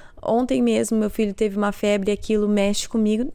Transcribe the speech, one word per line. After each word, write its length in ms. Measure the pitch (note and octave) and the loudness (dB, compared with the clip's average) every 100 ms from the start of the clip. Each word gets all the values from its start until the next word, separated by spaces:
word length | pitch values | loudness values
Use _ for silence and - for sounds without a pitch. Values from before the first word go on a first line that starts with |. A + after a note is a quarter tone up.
| - - | -20 -8
Ontem 400 | - A3+ B3+ C4 | 0 0 2 2
mesmo, 360 | A#3+ A3 A3+ A3 | 2 2 0 0
meu 120 | G#3+ | 0
filho 240 | - G#3+ | 0 -2
teve 240 | F#3+ G#3+ G3 | 0 -2 0
uma 140 | G#3 | -2
febre 400 | G3+ G#3 G#3 G3 | 0 0 0 0
e 20 | |
aquilo 340 | G#3 - G#3+ G#3 | -2 0 0 2
mexe 400 | G#3 G3 G#3 - | 2 2 0 -2
comigo. 440 | A3+ G#3+ G#3+ C4 | 0 2 0 -2